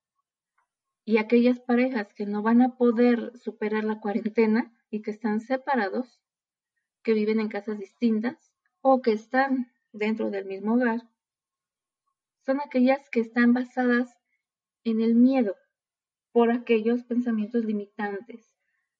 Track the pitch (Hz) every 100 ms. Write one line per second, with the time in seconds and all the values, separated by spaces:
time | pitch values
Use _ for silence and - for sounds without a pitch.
0 | _ _ _ _ _ _ _ _ _ _
1 | - 220 214 240 240 247 - 240 254 247
2 | - - 202 208 214 233 254 247 240 226
3 | 247 240 220 - - 208 214 214 214 214
4 | 208 202 220 214 220 220 320 _ _ 214
5 | 214 214 220 214 226 262 262 262 196 208
6 | 254 _ _ _ _ _ _ _ _ _
7 | - 220 214 220 214 208 202 214 196 -
8 | 240 220 233 320 _ _ _ _ 269 262
9 | 254 214 - 254 277 262 240 _ _ 214
10 | 214 220 220 202 196 190 202 233 247 233
11 | - _ _ _ _ _ _ _ _ _
12 | _ _ _ _ - 269 285 254 247 269
13 | - 240 226 240 240 240 254 - 247 240
14 | 247 _ _ _ _ _ _ _ 233 220
15 | 226 233 254 269 214 180 _ _ _ _
16 | _ _ _ 233 233 240 233 233 214 240
17 | 240 240 240 220 208 240 220 214 202 -
18 | 208 202 220 233 _ _ _ _ _ _